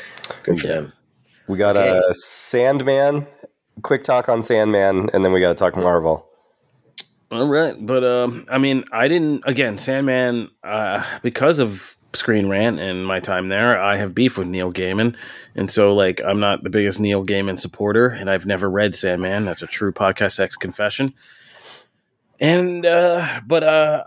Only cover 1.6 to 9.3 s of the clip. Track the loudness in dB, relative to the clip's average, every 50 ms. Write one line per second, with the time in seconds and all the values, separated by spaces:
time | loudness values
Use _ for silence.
1.6 | 2 4 4 4 4 4 4 4 4 2 2 0 -2 -2 0 0 0 0 2 2
2.6 | 2 2 2 2 2 2 2 4 4 2 2 0 -4 -8 -14 _ -20 -20 _ _
3.6 | _ _ -20 -8 -2 0 0 0 0 0 0 0 2 2 0 0 0 2 2 2
4.6 | 4 4 4 4 4 4 2 2 0 0 2 2 2 4 4 4 4 2 2 2
5.6 | 2 0 2 2 0 2 2 2 2 2 0 -2 -4 _ _ _ _ _ _ _
6.6 | _ _ _ _ _ _ -18 -18 -18 _ _ _ _ -8 -4 -2 -2 0 2 2
7.6 | 0 0 -2 -6 -4 -2 0 0 2 2 2 0 0 -2 -4 -8 -8 -4 -2 0
8.6 | 2 2 0 -2 -4 -4 -2 0 0 2 2 2 0 0